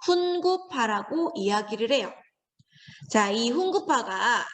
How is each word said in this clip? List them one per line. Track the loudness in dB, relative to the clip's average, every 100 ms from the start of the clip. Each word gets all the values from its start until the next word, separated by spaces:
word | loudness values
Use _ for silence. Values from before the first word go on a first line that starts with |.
훈구파라고 | 0 2 2 0 0 0 -2 -2 0 0 -2 -2 -2 -2
이야기를 | 0 0 -2 -2 0
해요. | 0 0 -8 -20 _ _ _ _ _ -20 -20 0
자, | 2 2
이 | 2 0
훈구파가 | 0 0 0 0 0 0 -2 0 0 -2